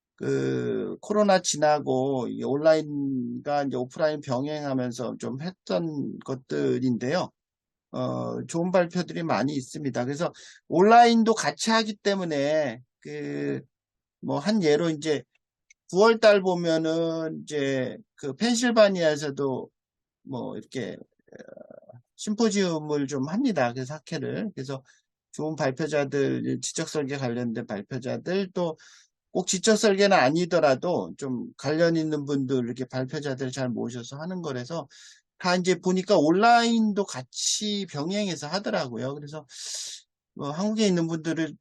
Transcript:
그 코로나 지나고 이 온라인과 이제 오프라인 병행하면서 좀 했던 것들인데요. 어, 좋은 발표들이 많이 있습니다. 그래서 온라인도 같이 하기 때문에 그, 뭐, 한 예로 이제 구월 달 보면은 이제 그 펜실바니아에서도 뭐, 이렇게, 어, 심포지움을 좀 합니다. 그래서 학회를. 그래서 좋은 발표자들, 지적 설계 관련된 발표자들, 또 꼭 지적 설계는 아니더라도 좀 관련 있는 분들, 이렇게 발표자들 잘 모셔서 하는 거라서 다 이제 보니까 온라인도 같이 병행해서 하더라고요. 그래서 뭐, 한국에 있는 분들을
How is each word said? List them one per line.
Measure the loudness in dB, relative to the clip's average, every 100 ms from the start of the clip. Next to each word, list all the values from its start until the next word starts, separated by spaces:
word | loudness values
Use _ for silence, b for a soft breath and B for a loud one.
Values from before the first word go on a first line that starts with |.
| _ _
그 | -4 -2 0 -2 -2 -4 -6 -10
코로나 | -4 2 4 4
지나고 | 2 2 4 2 2 0 0 -2 -4
이 | -4
온라인과 | -2 2 4 4 2 -4 -4 -4 -4 -8 -4 -2 -2
이제 | -4
오프라인 | -6 0 0 0
병행하면서 | -4 -2 -2 -4 -4 -2 -2 -4 -6 -6
좀 | -8 -6
했던 | -8 -10 -4 -2 -2 -4 -6 -8 -8
것들인데요. | -8 -4 -2 0 0 0 0 0 -2 -2 _ _ _ _ _ _
어, | -6 -4 -4 -4 -6 -4
좋은 | -2 2
발표들이 | 2 2 -2 -4 -6
많이 | -2 0 0 -2
있습니다. | -6 -8 -6 -4 -4
그래서 | -4 -6 B B B _
온라인도 | 4 8 10 10 8 4
같이 | 2 0 -2 0
하기 | 2 0 -2
때문에 | -2 -2 -2 -2 0 0 0 -4 -14 _
그, | -14 -10 -8 -6 -4 -6 -8 _ _ _ _ _
뭐, | -6 -2
한 | 0 2
예로 | 4 4 2
이제 | -2 -2 -2 -4 _ _ _ _ _ _
구월 | 4 6 8
달 | 6 6
보면은 | 4 0 2 2 2 0 0 -2 -6 -8
이제 | -8 -4 -2 -2 -4 -8 -18 _
그 | -10 -2
펜실바니아에서도 | 0 2 2 6 6 6 2 2 -4 -4 -2 -2 -8 _ _ _ _ _
뭐, | -12 -8 -8 -10
이렇게, | -12 -8 -8 -10 -18 _ _
어, | -20 -20 -20 -20 -20 _ -20 _ _
심포지움을 | -6 0 2 2 0 0 -2 -2 -2
좀 | -2 -4
합니다. | -2 0 2 0
그래서 | -2 -10 -10
학회를. | -10 -8 -6 -6 -8 -10
그래서 | -10 -10 b b b _ _
좋은 | -8 -8 -2
발표자들, | -2 -2 -2 0 0 0 0 0 -2 -4
지적 | -6 -6 -4
설계 | -4 -4 -4
관련된 | -4 -2 -4 -6 -6
발표자들, | -8 -8 -8 -6 -8 -4 -4 -4
또 | -4 -4 -4 B B B _ _
꼭 | -6 -2
지적 | 0 4 4
설계는 | 4 4 6 6
아니더라도 | 6 4 2 4 4 2 0 -2 -4 -8
좀 | -6 -6 -8 -8
관련 | -2 2 4 2
있는 | 0 -2 -2
분들, | -2 0 -2 -2
이렇게 | -6 -6
발표자들 | -6 -4 -6 -6 -6 -6
잘 | -4 -4
모셔서 | -4 -6 -8 -12 -12
하는 | -10 -8
거라서 | -6 -8 -6 -10 -10 B B B _ _
다 | 0 2
이제 | 2 2
보니까 | 2 0 4 4
온라인도 | 6 6 6 6 6 2 2 0 -4
같이 | -6 -12 -6 -4 -2 -2 -4 -6
병행해서 | -6 -4 -2 -4 -4 -4
하더라고요. | -4 -2 -4 -4 -6 -6 -8
그래서 | -12 -16 -16 B B B B B B _ _
뭐, | -10 -8
한국에 | -4 -4 2 2
있는 | 2 0
분들을 | -2 -4 -4 -4 -6